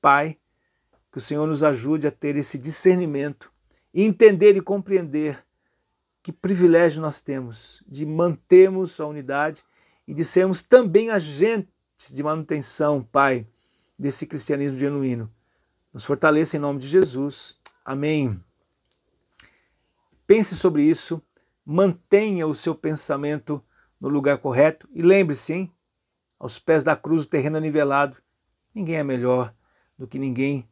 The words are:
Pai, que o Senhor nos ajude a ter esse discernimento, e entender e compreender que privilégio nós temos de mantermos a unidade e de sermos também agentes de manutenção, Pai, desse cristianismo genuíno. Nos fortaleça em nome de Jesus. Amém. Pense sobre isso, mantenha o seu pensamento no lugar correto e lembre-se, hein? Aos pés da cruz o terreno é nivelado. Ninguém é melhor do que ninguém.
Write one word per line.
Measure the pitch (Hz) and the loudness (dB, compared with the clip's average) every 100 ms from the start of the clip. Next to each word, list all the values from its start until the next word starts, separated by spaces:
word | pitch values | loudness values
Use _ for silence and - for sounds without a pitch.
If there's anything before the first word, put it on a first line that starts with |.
Pai, | 151 143 151 156 _ _ _ _ _ _ _ | 4 2 0 -8 _ _ _ _ _ _ _
que | - | -14
o | |
Senhor | - 147 151 | -8 -4 -2
nos | 147 | 0
ajude | 156 131 123 156 147 | 0 0 -4 -2 -2
a | |
ter | - 147 143 | -4 -6 -4
esse | 139 139 | -6 -8
discernimento, | 135 160 185 180 175 143 147 139 - _ _ _ _ | -8 0 2 2 0 -4 -6 -10 -20 _ _ _ _
e | 165 | 0
entender | 214 185 220 190 208 196 | 0 6 6 8 6 6
e | |
compreender | 185 202 196 190 165 147 151 131 _ _ _ _ _ _ _ _ | 0 -6 -2 -2 -2 -4 -4 -6 _ _ _ _ _ _ _ _
que | - | -18
privilégio | - 180 190 180 165 170 151 | -8 -4 2 4 6 4 0
nós | 156 143 | -8 -10
temos | - 135 123 113 - - _ | -10 -10 -10 -16 -20 -20 _
de | 135 151 | -12 -6
mantermos | 156 175 160 _ 185 190 190 180 - | -2 -2 -2 _ 8 8 4 -6 -8
a | 151 | -10
unidade | 151 131 139 151 151 _ _ _ _ - | -10 -6 -4 -4 -6 _ _ _ _ -14
e | |
de | 147 | -6
sermos | 165 - 190 180 | -2 0 0 -2
também | - 254 226 175 226 | 4 4 6 0 0
agentes | 214 156 143 208 226 - _ _ _ - | -4 -4 -2 0 0 -6 _ _ _ -18
de | 131 | -8
manutenção, | 147 160 156 151 135 - 151 147 | -6 -6 -4 -6 -6 -4 -2 -2
Pai, | 117 147 139 127 113 _ _ _ _ _ | -2 2 2 0 -6 _ _ _ _ _
desse | 139 135 - | -6 -6 -10
cristianismo | 156 - 143 143 131 | -10 -4 -4 -4 -4
genuíno. | 139 143 135 120 110 _ _ _ _ _ _ | -4 -2 -4 -4 -8 _ _ _ _ _ _
Nos | 123 | -20
fortaleça | - 139 160 151 170 151 | -6 0 2 2 0 -4
em | |
nome | 143 143 | -4 -6
de | 135 | 0
Jesus. | 175 185 127 143 - - - - _ | 2 2 -2 -8 -8 -18 -20 -20 _
Amém. | - 135 147 156 131 95 _ _ _ _ _ _ _ _ _ _ - _ _ _ _ _ _ _ _ | -10 -6 -2 -2 -2 -4 _ _ _ _ _ _ _ _ _ _ -20 _ _ _ _ _ _ _ _
Pense | 214 202 170 | 4 4 0
sobre | 185 151 | 0 2
isso, | 147 160 - 165 _ _ _ _ | 2 0 -4 -12 _ _ _ _
mantenha | - 165 196 175 _ 202 214 185 156 | -6 2 2 0 _ 2 2 -2 -4
o | |
seu | 147 - | -4 -6
pensamento | 160 156 151 - 143 147 151 - 147 _ _ _ _ | -6 -6 -6 -6 -6 -4 -8 -8 -10 _ _ _ _
no | 135 | -4
lugar | 143 139 143 | 0 0 0
correto | 143 123 151 156 _ | -2 2 2 2 _
e | - | 0
lembre-se, | 170 196 180 139 - | 4 4 2 -2 -6
hein? | 165 185 _ _ _ _ _ _ _ | -6 -8 _ _ _ _ _ _ _
Aos | 127 - | -14 -12
pés | - 160 | 0 2
da | 147 147 | 2 -2
cruz | 160 160 | 0 -2
o | 143 | -2
terreno | 156 135 156 | -2 -2 -4
é | |
nivelado. | 156 151 143 139 143 127 _ _ _ _ _ | -2 -2 0 0 -2 -4 _ _ _ _ _
Ninguém | 220 175 160 | -12 -6 -6
é | |
melhor | 143 127 123 127 120 _ _ _ _ _ | -4 -2 0 -2 -2 _ _ _ _ _
do | 127 | -14
que | 135 | -8
ninguém. | 135 120 135 143 113 | -8 -4 -4 -4 -10